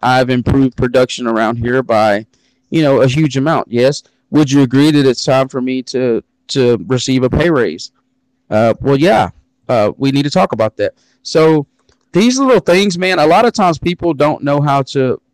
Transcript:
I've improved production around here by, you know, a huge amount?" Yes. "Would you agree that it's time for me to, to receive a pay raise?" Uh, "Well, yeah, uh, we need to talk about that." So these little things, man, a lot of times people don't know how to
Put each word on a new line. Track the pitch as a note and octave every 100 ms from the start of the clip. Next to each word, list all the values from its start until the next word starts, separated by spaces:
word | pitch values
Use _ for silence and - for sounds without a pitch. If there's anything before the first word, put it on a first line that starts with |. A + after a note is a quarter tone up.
I've | B2 B2+ B2+
improved | B2 A#2+ C3+ C3 -
production | B2 B2+ B2+ - A#2+
around | A2+ A2 A#2
here | A#2 C3
by, | B2 A2 A2 G2+ A2+ _ _ _ _
you | D#3+
know, | D3 C3+
a | C3
huge | C#3+ D3+ C3+
amount?" | C#3+ C#3 -
Yes. | A#2+ C3 D3+ - _ _
"Would | C#3+ C#3
you | C#3
agree | B2+ C3+ D3+
that | D3 C3+
it's | A#2 -
time | C3+ C3
for | C3+
me | B2+ C3
to, | - B2+ B2+ A2+ - _ -
to | C#3 A#2+ A#2 E2
receive | B2+ - C3
a | B2+
pay | D3 E3+
raise?" | D3 G2+ D#2+ - _ _ _ _ _ -
Uh, | G#2+ A2+ G#2+
"Well, | C3 C#3
yeah, | E3+ A3 F2 - _ _ -
uh, | A#2+ G#2 -
we | C3+
need | C#3
to | C#3+
talk | F#3 G3
about | A2 A2 -
that." | G2+ - _ _
So | - D#3+ D#3+ D#3 C#3+ _ _ _ _
these | F3 A#3 B3+
little | C4+ A3
things, | - F3+ G3+ E3+
man, | F#3 F3+
a | D#3
lot | F#3
of | A#3+
times | - F#3 D#3
people | F3 F3 E3+
don't | C#3 D3 -
know | C#3+ C#3+
how | D3 C#3
to | C3 C#3+ C3 - _